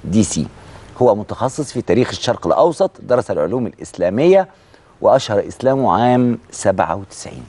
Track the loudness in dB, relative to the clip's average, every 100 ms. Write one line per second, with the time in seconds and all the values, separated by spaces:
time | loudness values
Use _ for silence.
0 | -2 0 0 -2 -6 -10 -20 -20 -20 0
1 | 2 2 -2 -6 -6 -4 -8 -8 0 0
2 | 0 -2 -4 -4 0 2 2 2 -4 -4
3 | -2 -2 0 -2 -2 -2 -6 -8 -18 -4
4 | -2 2 4 4 2 -8 _ -20 _ _
5 | 2 2 2 -2 -2 -2 0 2 2 2
6 | 4 4 2 -2 -8 -4 -2 0 -2 -4
7 | -8 -18 -18 -18